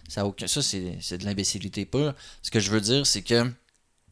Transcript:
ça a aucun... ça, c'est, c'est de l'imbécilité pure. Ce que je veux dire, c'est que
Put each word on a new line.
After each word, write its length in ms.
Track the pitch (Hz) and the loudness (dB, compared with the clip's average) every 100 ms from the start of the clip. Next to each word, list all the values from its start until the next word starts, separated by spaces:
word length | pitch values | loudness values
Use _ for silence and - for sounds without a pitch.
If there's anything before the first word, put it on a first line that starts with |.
| - | -10
ça 140 | - | -2
a 40 | 101 | -2
aucun... 220 | 95 92 | -2 -2
ça, 160 | - | 0
c'est, 340 | 139 - 90 90 | 0 -2 -4 -6
c'est 200 | - 90 | -8 -6
de 60 | 101 | -4
l'imbécilité 600 | 101 95 101 98 107 98 | -2 -2 -2 -4 -6 -2
pure. 300 | 127 147 139 - - | 0 0 -2 -12 -12
Ce 80 | - | -2
que 100 | 113 | 2
je 120 | 98 | 4
veux 100 | 107 | 2
dire, 240 | 104 135 139 | 4 2 4
c'est 160 | 104 | 2
que 320 | 87 117 120 123 _ _ _ _ _ | 2 2 2 -2 _ _ _ _ _